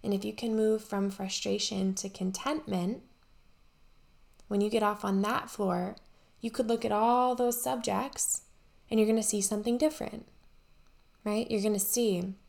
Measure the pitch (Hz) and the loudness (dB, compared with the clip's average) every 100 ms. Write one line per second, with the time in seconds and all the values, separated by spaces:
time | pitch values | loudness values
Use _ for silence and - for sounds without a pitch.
0 | 220 202 208 214 233 220 220 220 214 202 | 0 -2 -2 -6 -2 2 4 2 0 -2
1 | 196 196 190 - 208 202 - 196 190 190 | -2 -2 -6 -4 -2 -2 -2 0 0 0
2 | 196 196 185 190 262 311 254 185 180 233 | -6 -4 -4 -2 -4 -4 -2 -2 -2 -4
3 | - - _ - - - - _ - - | -10 -20 _ -20 -20 -20 -20 _ -20 -20
4 | - - - - - 208 208 220 208 208 | -20 -20 -20 -20 -4 0 2 2 2 0
5 | 202 196 208 247 - - 196 180 180 - | 0 2 2 0 -4 -4 0 0 -2 -8
6 | - - _ _ 226 220 226 233 226 208 | -20 -20 _ _ -8 -2 0 0 0 2
7 | 226 247 254 240 247 240 254 262 233 196 | 4 4 2 2 0 0 -2 -2 0 -2
8 | 269 - - - - - _ _ - 220 | -2 -4 -2 -2 -8 -20 _ _ -2 2
9 | 214 220 214 208 196 214 214 247 311 311 | 4 4 2 -2 0 -2 0 2 2 0
10 | - - - - - - _ - - - | -8 -10 -16 -20 -20 -20 _ -20 -20 -20
11 | _ _ 214 208 - 214 208 202 - - | _ _ -4 -2 0 0 2 2 0 2
12 | 233 185 185 190 | 2 2 -2 -8